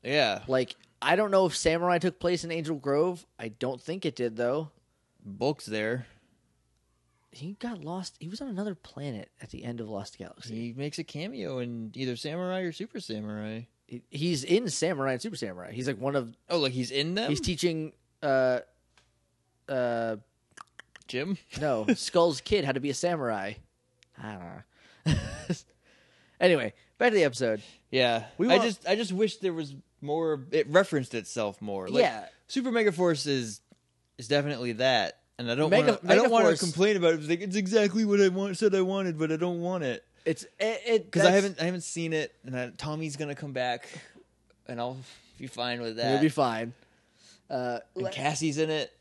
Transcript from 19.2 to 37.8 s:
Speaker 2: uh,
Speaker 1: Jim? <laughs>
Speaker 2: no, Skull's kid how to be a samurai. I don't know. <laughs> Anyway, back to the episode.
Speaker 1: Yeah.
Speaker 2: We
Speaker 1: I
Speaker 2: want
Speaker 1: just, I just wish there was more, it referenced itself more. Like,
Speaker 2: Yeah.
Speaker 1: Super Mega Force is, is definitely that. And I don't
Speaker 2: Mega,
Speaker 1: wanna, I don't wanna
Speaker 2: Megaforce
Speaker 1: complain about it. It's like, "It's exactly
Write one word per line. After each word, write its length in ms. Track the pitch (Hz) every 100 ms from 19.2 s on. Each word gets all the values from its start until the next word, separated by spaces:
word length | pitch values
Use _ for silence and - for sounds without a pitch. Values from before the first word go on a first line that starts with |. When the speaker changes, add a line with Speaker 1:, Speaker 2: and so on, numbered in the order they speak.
| _ _ _ _ -
Speaker 2:
uh, 460 | 135 123 117 117 107 _ _ _ - - - - - -
Speaker 1:
Jim? 300 | 123 165 196 _
<laughs> 140 | -
Speaker 2:
no, 240 | 147 120 107 233
Skull's 460 | - 180 170 135
kid 240 | - 208 139
how 60 |
to 80 | 131
be 100 | 143
a 40 | 131
samurai. 580 | 175 170 123 104 98 107 _ _ _ _ _ -
I 100 | 107
don't 80 | 101
know. 800 | 87 92 - _ - _ 160 - - - -
<laughs> 60 | 175 - _ _ _ _ _ _ _
Anyway, 340 | 185 160 110 - _ _
back 140 | 240
to 40 | 208
the 80 |
episode. 380 | 147 120 123 110 - - _
Speaker 1:
Yeah. 340 | 131 123 113 113 -
Speaker 2:
We 100 | 220
Speaker 1:
I 100 | 196
Speaker 2:
want 60 |
Speaker 1:
just, 240 | 233 196 170
I 80 | 208
just 160 | 214
wish 240 | 185 214 -
there 160 | 190
was 200 | 165 147 139 _ _
more, 400 | 143 156 160 147 131
it 160 | 156 143
referenced 460 | 165 196 151 127
itself 480 | 117 92 - 107 95
more. 260 | 104 98 92
Like, 140 | -
Speaker 2:
Yeah. 240 | 151 110 92 _ _
Speaker 1:
Super 240 | 269 254
Mega 200 | 233 208
Force 340 | 165 180 151 143
is, 360 | 135 113 101 _ _ _ _ _ -
is 100 | 113
definitely 460 | 143 143 127 123
that. 460 | 110 131 123 87 - _ -
And 100 | 120
I 60 | 123
don't 140 | 156
Speaker 2:
Mega, 280 | 202 254 202
Speaker 1:
wanna, 100 | 175
I 20 | 190
don't 140 | 240
wanna 200 | 226 220
Speaker 2:
Megaforce 100 | 160
Speaker 1:
complain 380 | 180 156 202 202
about 160 | 170
it. 60 | 165
It's 80 | 151
like, 120 | 170
"It's 140 | 196 196
exactly 480 | 190 220